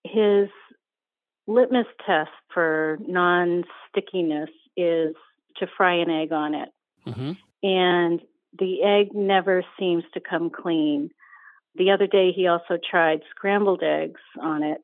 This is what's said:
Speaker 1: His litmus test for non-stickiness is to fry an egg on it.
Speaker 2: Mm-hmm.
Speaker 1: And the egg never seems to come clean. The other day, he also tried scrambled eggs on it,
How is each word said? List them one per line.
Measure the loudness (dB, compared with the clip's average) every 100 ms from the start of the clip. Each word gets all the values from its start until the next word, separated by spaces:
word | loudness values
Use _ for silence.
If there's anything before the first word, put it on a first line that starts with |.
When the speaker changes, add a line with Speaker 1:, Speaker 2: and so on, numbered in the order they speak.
Speaker 1:
His | -6 0 2 2 0 -6 -20 _ _ _ _ _ _ _ -2
litmus | 2 2 2 -2 -6 -2
test | -2 -2 -10 _
for | -2 0 0 -2 -4
non-stickiness | -4 0 2 2 2 -2 -4 -12 -8 -6 -4 -2 -2 -2 -6 -14 _ -2
is | 0 0 -2 -6 _ _ _ -10
to | -8 0
fry | 2 2
an | 0
egg | -2 -2
on | -2 -4
it. | -6 -8 _ _ _ -12
Speaker 2:
Mm-hmm. | -8 -8 -10 _ _
Speaker 1:
And | -2 2 2 2 0 -2 -6 _ _ -6
the | -4 0
egg | 2 4 2 0
never | 0 2 2 0 -2 -4
seems | -2 0 -2
to | -12
come | -6 -4 -4
clean. | -6 -4 0 0 -2 -4 -12 -20 -20 -20 -20 _ 0
The | 2
other | 4 4
day, | 4 4
he | 2 2
also | 0 -2 -6 -2
tried | 2 2 0 -4
scrambled | -6 -2 2 2 2
eggs | 0 -2 -4 -10 -20 -10
on | -6 -4
it, | -4 -6